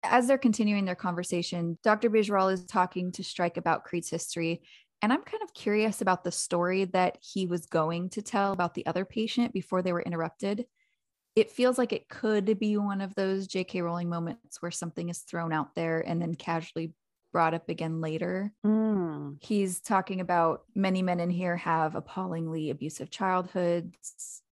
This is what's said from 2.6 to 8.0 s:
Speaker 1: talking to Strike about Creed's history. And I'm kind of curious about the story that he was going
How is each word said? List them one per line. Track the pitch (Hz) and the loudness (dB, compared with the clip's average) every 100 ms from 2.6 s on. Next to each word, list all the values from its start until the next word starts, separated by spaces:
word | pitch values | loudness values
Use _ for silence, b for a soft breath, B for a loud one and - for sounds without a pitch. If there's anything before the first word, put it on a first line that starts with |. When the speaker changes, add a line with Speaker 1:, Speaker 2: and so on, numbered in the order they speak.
| 180 | -2
Speaker 1:
talking | 214 185 185 180 | 0 0 0 -6
to | - | -6
Strike | - - 175 - | -10 -2 -2 0
about | - 160 | 0 0
Creed's | - 175 - | 0 -6 -4
history. | 165 - - 165 170 b b b _ | -6 -6 -4 -2 -4 b b b _
And | 214 | 0
I'm | 285 | 0
kind | - 440 | -2 -8
of | 440 | -8
curious | - - 208 214 202 | -6 0 2 2 0
about | 196 180 | 0 0
the | 175 | 0
story | - - 175 175 190 190 | -6 -2 0 2 0 0
that | 185 180 - | 2 2 0
he | - 202 185 | -8 -4 -2
was | 175 - | -2 0
going | 165 156 170 | 0 0 -2